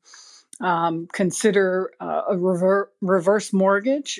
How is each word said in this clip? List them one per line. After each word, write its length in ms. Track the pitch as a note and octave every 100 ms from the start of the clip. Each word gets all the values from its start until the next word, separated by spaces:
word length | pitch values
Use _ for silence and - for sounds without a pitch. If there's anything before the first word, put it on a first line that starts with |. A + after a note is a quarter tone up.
| _ - - - _ -
um, 460 | F#3 E3+ E3+ E3 E3+
consider, 800 | - F#3 - A3 G3 F#3 F#3 F#3 -
uh, 240 | F3 - -
a 80 | F#3+
rever-, 540 | F#3 F3 F#3 G3+ G3+ _
reverse 500 | F#3 F#3+ F3 G#3 -
mortgage 680 | G3 F#3+ G3 A#3 C#4+ C#4 -